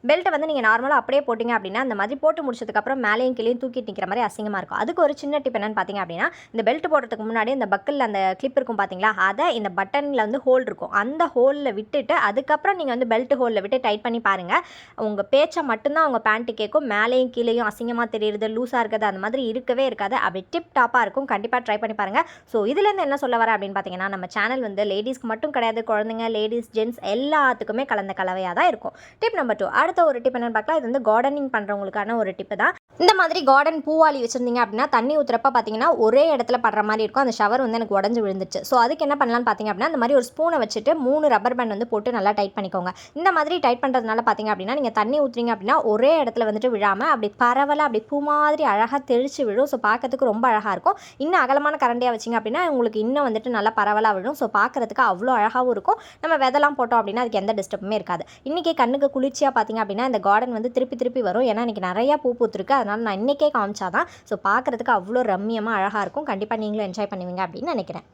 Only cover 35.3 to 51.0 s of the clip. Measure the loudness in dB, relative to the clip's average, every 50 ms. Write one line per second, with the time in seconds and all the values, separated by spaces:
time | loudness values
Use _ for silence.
35.3 | 0 0 0 2 2 2 0 0 -2 0 2 2 4 4 4 4 6 6 6 6
36.3 | 4 0 0 0 0 2 2 2 2 2 2 2 2 0 0 0 2 2 2 2
37.3 | 2 2 2 2 4 2 0 0 0 -2 -2 0 0 2 2 2 0 0 0 0
38.3 | -2 -4 -6 -6 -6 -8 -4 2 4 4 4 4 2 0 0 0 2 2 2 2
39.3 | 2 0 2 0 0 0 -2 -4 -2 0 -2 -2 0 0 0 4 4 2 2 2
40.3 | -4 -2 0 0 2 0 0 -2 -4 -2 0 0 0 2 2 0 2 2 4 4
41.3 | 4 4 2 0 0 0 -2 -4 -2 -4 -4 -2 -4 -2 -2 -2 -2 0 0 0
42.3 | 2 0 -2 -2 -4 -6 -8 -4 -4 -4 -4 -4 -8 -8 -18 -16 _ 0 0 2
43.3 | 2 2 0 0 -2 0 2 0 0 2 0 0 0 0 0 0 -2 0 2 0
44.3 | 0 0 0 -4 -4 -4 -2 -4 -2 -2 -2 -2 0 0 0 2 2 0 0 0
45.3 | 0 -2 -2 -2 -2 -2 0 0 2 2 2 2 2 4 4 4 4 4 2 0
46.3 | 0 -2 -2 0 0 0 -2 -2 0 2 2 2 2 2 2 0 2 2 0 -4
47.3 | 0 2 2 2 4 2 2 2 2 2 2 0 0 -2 -4 -2 -4 -4 0 0
48.3 | 2 2 4 2 2 2 2 2 2 2 2 2 0 -4 0 0 0 0 0 -2
49.3 | -2 -2 -2 0 2 0 0 0 0 0 2 2 2 2 0 -4 -2 0 0 0
50.3 | 2 2 2 4 2 2 2 0 -4 0 0 0 0 0